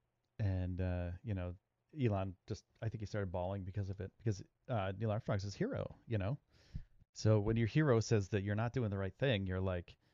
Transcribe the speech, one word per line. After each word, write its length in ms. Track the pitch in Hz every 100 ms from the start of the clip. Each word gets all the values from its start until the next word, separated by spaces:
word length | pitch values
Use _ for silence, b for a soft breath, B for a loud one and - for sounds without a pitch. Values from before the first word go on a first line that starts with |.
| _ _ _ -
And, 420 | 104 92 90 90
uh, 300 | 92 90 87 87
you 120 | 117
know, 200 | 95 90 87 _ _ _ 156
Elon 360 | 120 98 98 90 -
just, 180 | 107 - _
I 60 | 110
think 120 | 110
he 60 | 104
started 260 | 107 98
bawling 320 | 90 90 101
because 260 | 92 101 98
of 100 | 95
it, 100 | 92 -
because, 240 | 117 95 - _ -
uh, 240 | 117 95 98
Neil 120 | 110
Armstrong's 320 | 104 - 107
his 120 | 101
hero, 420 | - 220 - - - -
you 120 | 110
know? 200 | 95 139 _ B B B B - -
So 280 | - 107 110
when 160 | 101 113
your 100 | 113
hero 340 | 151 156 113
says 280 | - 113 95
that 160 | 104
you're 100 | 98
not 180 | 104 117
doing 180 | 135 110
the 80 | 101
right 160 | 98 -
thing, 280 | 139 107 95
you're 140 | 92
like, 360 | 95 90 - - b